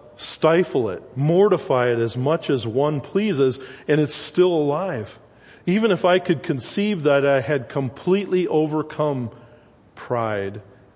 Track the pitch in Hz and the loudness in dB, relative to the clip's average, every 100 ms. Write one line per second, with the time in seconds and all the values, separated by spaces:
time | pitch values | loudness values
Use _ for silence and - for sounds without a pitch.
0 | - - - - 160 170 175 139 110 90 | -20 -12 -10 0 2 4 2 0 -2 -4
1 | - 123 147 175 208 175 - 127 120 117 | -8 -2 2 4 4 4 2 2 2 2
2 | 117 123 139 165 - 131 110 123 147 143 | 0 -2 -2 -2 0 -2 0 0 0 -2
3 | - 196 214 139 131 - - - - 147 | -2 -2 0 2 0 0 -10 -8 0 0
4 | 143 - - 180 180 165 143 151 190 123 | 0 -4 -2 2 2 2 0 -2 -4 -6
5 | 104 - - _ - - - 208 220 175 | -8 -14 -20 _ -20 -8 -2 2 2 2
6 | 180 185 185 143 - 135 - 196 208 185 | 4 4 2 -2 -2 -4 -4 -2 -2 0
7 | 143 139 139 135 117 143 117 143 131 - | 2 4 4 2 0 -4 -4 -6 -6 -4
8 | 175 196 185 185 170 156 156 151 151 - | 0 0 0 -2 0 0 0 -2 -4 -4
9 | 151 135 117 - - - _ _ _ - | -2 -2 -6 -10 -20 -20 _ _ _ -14
10 | - 120 110 104 98 104 - - _ | -6 -4 -2 -4 -6 -10 -16 -20 _